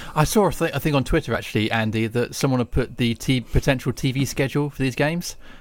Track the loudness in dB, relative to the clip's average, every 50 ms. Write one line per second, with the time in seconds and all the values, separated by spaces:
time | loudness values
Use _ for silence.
0 | -10 -4 0 0 2 4 4 4 4 4 2 0 -2 -2 0 0 0 2 2 2
1 | 2 2 2 0 2 0 -2 -4 -2 -2 0 0 2 2 2 0 0 0 0 0
2 | 0 0 0 -2 -2 -2 -2 0 0 2 2 2 0 0 0 0 0 -2 -2 0
3 | 0 0 0 0 0 0 0 0 0 0 0 2 2 2 2 0 0 -4 -4 -2
4 | -2 -2 0 0 -2 -2 -2 -2 -2 0 0 -2 -2 -2 -2 -2 -2 -2 0 0
5 | 0 0 0 -2 -4 -8 -10 -14 -16 -18 -18 -6